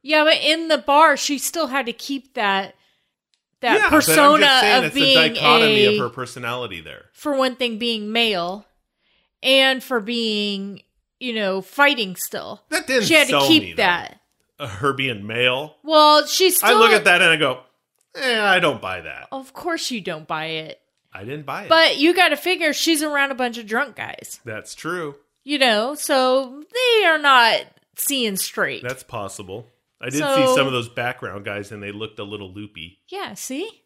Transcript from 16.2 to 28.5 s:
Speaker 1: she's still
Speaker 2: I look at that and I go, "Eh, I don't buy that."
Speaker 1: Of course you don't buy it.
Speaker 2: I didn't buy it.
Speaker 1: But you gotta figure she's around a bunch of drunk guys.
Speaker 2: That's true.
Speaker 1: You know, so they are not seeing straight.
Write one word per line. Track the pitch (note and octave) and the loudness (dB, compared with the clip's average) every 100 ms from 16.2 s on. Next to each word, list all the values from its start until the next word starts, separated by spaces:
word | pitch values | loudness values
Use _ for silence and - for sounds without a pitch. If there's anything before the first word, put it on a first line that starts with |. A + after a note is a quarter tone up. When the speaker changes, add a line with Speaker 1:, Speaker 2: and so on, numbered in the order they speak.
| D4 | 2
Speaker 1:
she's | - F#4 F4+ | 2 2 4
still | G#4 G#4 | 4 6
Speaker 2:
I | |
look | A4+ | 6
at | D4+ | 6
that | F3+ F3 | 4 4
and | F3 | 4
I | D#3+ | 4
go, | C#3+ B2+ _ _ _ _ _ | 0 -4 _ _ _ _ _
"Eh, | E3+ C4 A3+ | -6 -2 0
I | G3+ F#3 | 2 4
don't | E3 A#2 | 2 -2
buy | F#2+ F#2 | -8 -10
that." | D#2+ B1+ - | -12 -16 -14
Speaker 1:
Of | C4+ C4 | -14 -14
course | - F4 E4 - | -10 -6 -6 -6
you | A#3 | -8
don't | F#3 D#3+ D#3 | -8 -12 -8
buy | D#3+ D#3+ | -8 -6
it. | D#3+ D#3 - _ _ _ | -10 -12 -18 _ _ _
Speaker 2:
I | - | -16
didn't | G#2 D3 C3+ | -12 -12 -10
buy | D#3 | -10
it. | G#3 | 0
Speaker 1:
But | D#4+ D#4+ G#3+ | 2 2 2
you | D4+ | 2
gotta | F4 F4 D4 | 4 2 0
figure | F4 F4 D#4+ | -4 -2 -2
she's | - D#4+ D#4 | -2 -2 -2
around | D4+ C#4+ C#4 | -2 -2 -4
a | |
bunch | B3 B3 A#3 | -4 -6 -6
of | G#3 | -6
drunk | A3+ C#4 - | -6 -6 -8
guys. | A2 - - - | -14 -14 -18 -18
Speaker 2:
That's | A#2 G#2+ - - | -14 -14 -14 -12
true. | D#3 F3+ D3+ C#3 _ _ | -10 -8 -10 -12 _ _
Speaker 1:
You | C4+ C#4+ | -6 0
know, | C4 G#3+ A#3+ D4 | 2 2 -2 -6
so | - C#4 B3+ C4 B3+ C#4 D4+ | -2 2 2 0 -2 -14 -10
they | A#4+ B4+ A4+ F4+ | -2 2 2 2
are | D#4 | 2
not | D4 C4 A3+ E3+ - _ _ - | 4 4 4 2 -4 _ _ -8
seeing | - C#4 A3+ F#3+ | -4 -2 -2 -4
straight. | - | -8